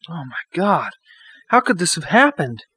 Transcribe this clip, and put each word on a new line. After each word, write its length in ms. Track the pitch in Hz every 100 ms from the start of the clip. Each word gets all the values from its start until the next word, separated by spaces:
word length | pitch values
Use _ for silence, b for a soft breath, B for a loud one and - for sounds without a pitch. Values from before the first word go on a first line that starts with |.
| -
Oh 160 | 165
my 200 | 131 - -
God. 360 | - 202 180 - - b b b b b
How 120 | 240
could 180 | 247 202
this 160 | 175
have 100 | -
happened? 600 | 151 226 285 285 139 117 -